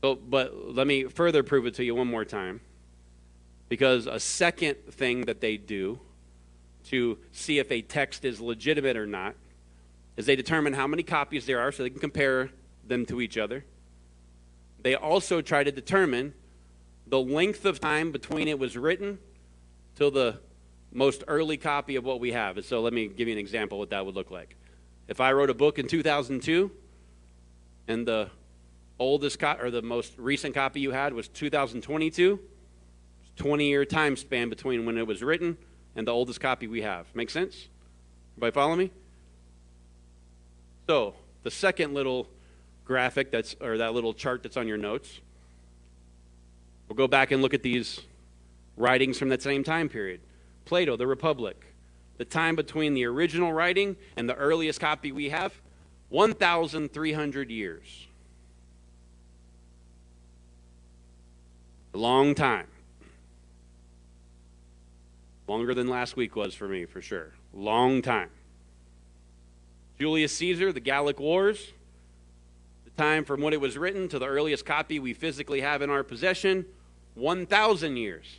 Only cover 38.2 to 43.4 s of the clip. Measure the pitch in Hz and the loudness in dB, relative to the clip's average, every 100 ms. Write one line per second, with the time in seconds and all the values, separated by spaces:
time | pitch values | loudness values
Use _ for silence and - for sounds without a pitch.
38.2 | - - 117 143 143 165 185 - - - | -20 -4 -2 2 2 2 0 -4 -20 -20
39.2 | - - - - - - - - - - | -20 -20 -20 -20 -20 -20 -20 -20 -20 -20
40.2 | - - - - - - - 151 107 - | -20 -20 -20 -20 -20 -18 2 2 2 -4
41.2 | - - - - 196 185 156 139 131 127 | -20 -12 -10 0 0 2 -2 0 -2 -2
42.2 | 117 - - - - - - 131 127 139 | -6 -12 -20 -20 -20 -20 -2 2 2 0
43.2 | 139 117 | 0 -2